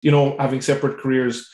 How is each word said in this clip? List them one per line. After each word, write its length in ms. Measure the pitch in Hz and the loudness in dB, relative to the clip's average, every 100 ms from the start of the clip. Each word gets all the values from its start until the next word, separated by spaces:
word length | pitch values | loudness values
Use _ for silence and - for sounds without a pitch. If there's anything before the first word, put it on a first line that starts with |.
you 100 | 151 | 2
know, 240 | 147 139 139 | 4 2 0
having 220 | 131 131 | -4 -2
separate 360 | 139 139 139 139 | -2 0 -2 -4
careers 540 | 135 131 127 117 - | -2 0 0 -4 -10